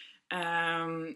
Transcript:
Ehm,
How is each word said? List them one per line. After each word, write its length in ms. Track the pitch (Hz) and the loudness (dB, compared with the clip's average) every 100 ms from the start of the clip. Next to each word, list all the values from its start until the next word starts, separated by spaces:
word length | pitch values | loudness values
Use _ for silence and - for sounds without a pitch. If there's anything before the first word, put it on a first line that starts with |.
| - - - | -20 -14 -6
Ehm, 840 | 180 170 170 165 165 165 165 160 | -2 0 2 4 2 0 -2 -6